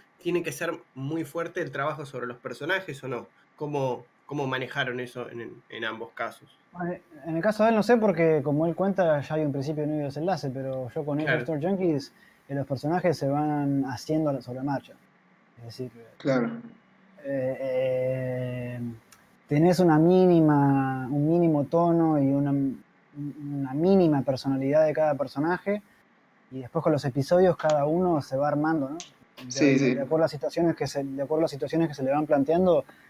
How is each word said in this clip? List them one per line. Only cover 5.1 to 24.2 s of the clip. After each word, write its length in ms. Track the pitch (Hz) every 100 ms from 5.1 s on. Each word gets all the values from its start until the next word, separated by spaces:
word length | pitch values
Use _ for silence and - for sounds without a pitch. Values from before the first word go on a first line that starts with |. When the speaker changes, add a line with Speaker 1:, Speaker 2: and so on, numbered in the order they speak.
| 127 113
Speaker 1:
en, 100 | 117
en, 100 | 113 - -
en 160 | 113 113
ambos 240 | 110 113
casos? 360 | - 113 - _ _ _
Speaker 2:
Bueno, 220 | 175 175 180 _ - 165
en 100 | 160
el 40 |
caso 220 | 214 214
de 60 | 220
él 60 | 220
no 80 |
sé, 120 | 196 240
porque 440 | 208 165 165 156
como 240 | 139 147 165
él 80 | 160
cuenta, 460 | 190 190 170 147
ya 140 | - 156
hay 60 |
un 80 | 151
principio, 360 | 139 135 151 151
nudo 140 | 151
y 20 |
desenlace, 460 | 143 147 175 165 139
pero 400 | 131 135 131 123
yo 120 | 165 147
con 120 | 143
Speaker 1:
Claro. 220 | 156 123
Speaker 2:
Asian 0 | 123 151
Store 120 | 170
Junkies, 440 | 196 180 143 - _ _ _ -
eh, 60 | 139
los 120 | 131
personajes 500 | 131 147 175 175 143
se 100 | 139
van 580 | 143 151 147 143 139 131
haciendo 540 | 123 - 156 151 135
sobre 160 | 123 127
la 60 |
marcha. 300 | 143 135 - - _ _ _ _ _ -
Es 60 | 117
decir, 260 | 120 127 - - _
Speaker 3:
Claro. 340 | 143 127 113 - - - _ _ _ -
Speaker 2:
eh, 340 | 139 139 131 131
eh, 1200 | 135 127 131 127 127 131 127 127 123 123 123 120 120 113 _ - _ _ -
tenés 320 | 147 170 180
una 180 | 175 151
mínima, 1120 | 170 185 185 170 151 147 139 135 131 131 127
un 200 | 147 151
mínimo 360 | 170 165 151 139
tono 560 | 165 170 165 160 151
y 60 | 135
una, 240 | 139 143
una 1200 | 139 135 113 - _ _ 147 143 151 143 143 135
mínima 480 | 139 180 196 165 143